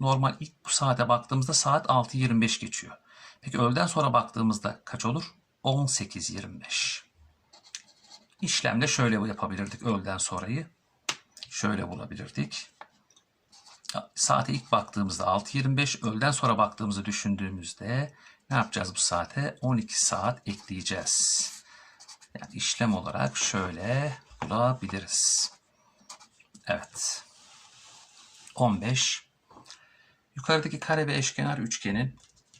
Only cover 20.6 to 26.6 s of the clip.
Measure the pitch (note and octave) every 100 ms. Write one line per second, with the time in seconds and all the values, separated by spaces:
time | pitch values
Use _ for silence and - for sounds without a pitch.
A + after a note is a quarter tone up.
20.6 | - F#2+ - F#2+ - - - - - -
21.6 | - - - - - - - - - -
22.6 | - - A#2 F#2+ E2 - C3+ - - G2
23.6 | F2+ E2 G2+ C3 D3 C3 - - - G#2+
24.6 | B2 B2+ G2 G2 F#2+ - - - - -
25.6 | _ _ _ _ - - - _ _ -